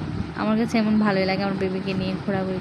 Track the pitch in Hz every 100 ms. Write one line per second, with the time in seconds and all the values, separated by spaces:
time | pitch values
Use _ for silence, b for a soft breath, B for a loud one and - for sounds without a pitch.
0 | - - - - 208 220 233 233 214 214
1 | 214 190 190 190 196 190 190 190 190 190
2 | 190 185 - 190 190 185